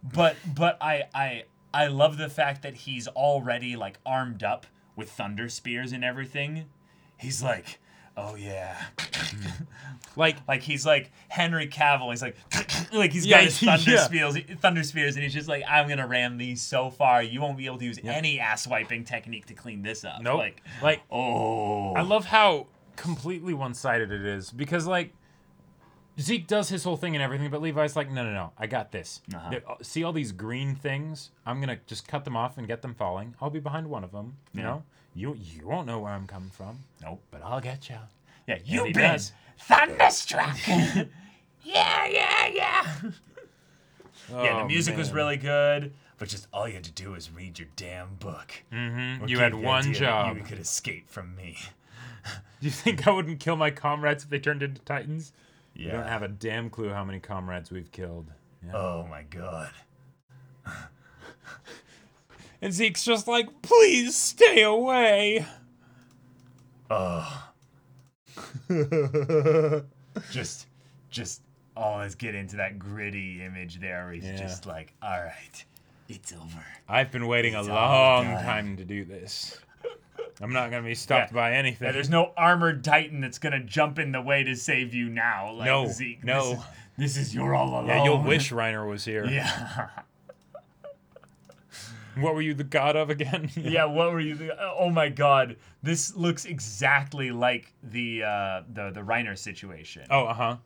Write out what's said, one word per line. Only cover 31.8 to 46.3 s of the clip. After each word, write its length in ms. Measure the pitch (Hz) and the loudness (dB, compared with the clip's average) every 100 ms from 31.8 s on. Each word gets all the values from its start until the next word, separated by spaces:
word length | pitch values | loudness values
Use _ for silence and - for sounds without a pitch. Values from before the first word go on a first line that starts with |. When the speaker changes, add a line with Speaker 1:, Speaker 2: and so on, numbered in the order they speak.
| - | -10
Speaker 2:
just 200 | 110 - | -14 -8
cut 160 | 147 | -8
them 140 | 139 117 | -4 -4
off 220 | 123 127 | -4 -6
and 80 | 110 | -8
get 160 | 117 | -6
them 100 | 127 | -8
falling. 400 | 117 98 92 113 117 | -6 -4 -4 -8 -8
I'll 80 | 143 | -8
be 100 | 151 | -6
behind 300 | 143 151 156 | -6 -8 -8
one 140 | 131 | -8
of 80 | 90 | -10
them, 260 | 101 110 139 _ | -10 -12 -14 _
you 60 | 98 | -8
Speaker 1:
Yeah. 60 | 110 | -6
Speaker 2:
know? 160 | 143 156 _ _ - | -6 -10 _ _ -8
You, 180 | 120 | -8
you 320 | 131 90 80 78 | -8 -12 -14 -6
won't 200 | 165 139 | -6 -4
know 100 | 117 | -6
where 120 | 104 | -6
I'm 140 | 101 98 | -8 -10
coming 240 | 95 95 | -12 -14
from. 320 | - 95 123 135 _ | -14 -14 -14 -20 _
Speaker 1:
Nope. 220 | 80 87 _ | -16 -16 _
Speaker 2:
But 100 | - | -16
I'll 180 | 101 127 | -8 -8
get 280 | 127 135 - | -8 -12 -14
ya." 80 | 117 110 _ _ - - | -16 -18 _ _ -20 -6
Speaker 1:
Yeah, 80 | - | -6
Speaker 2:
And 100 | 101 | -2
Speaker 1:
"You've 180 | 214 480 | -2 0
Speaker 2:
he 60 | |
Speaker 1:
been 180 | - - | 4 4
Speaker 2:
does. 180 | 156 - - - - | 4 -2 -14 -20 -20
Speaker 1:
thunderstruck." 960 | - - 302 - - - - - 147 139 - | 4 6 6 6 4 4 -2 -2 -2 -2 2
<laughs> 0 | 180 160 190 - - - - _ _ 311 | 4 4 2 -2 -8 -20 -20 _ _ -2
Yeah, 400 | 381 85 80 - | 2 4 2 2
yeah, 400 | - - - 58 | 2 2 2 2
yeah. 380 | - - 381 - - 220 - _ - 539 _ _ _ _ _ - - - | 0 0 0 0 -4 -10 -12 _ -20 -20 _ _ _ _ _ -20 -20 -12
Yeah, 240 | 123 123 113 | -2 0 0
the 60 | |
Speaker 2:
Oh, 40 | 107 | 0
Speaker 1:
music 300 | 165 165 160 | 0 0 -2
was 100 | 147 | -4
Speaker 2:
man. 80 | 143 | -2
Speaker 1:
really 220 | 147 143 | -2 -2
good, 560 | 139 143 147 147 143 - _ _ | 0 2 4 2 -2 -12 _ _
but 100 | |
just 200 | 104 | -10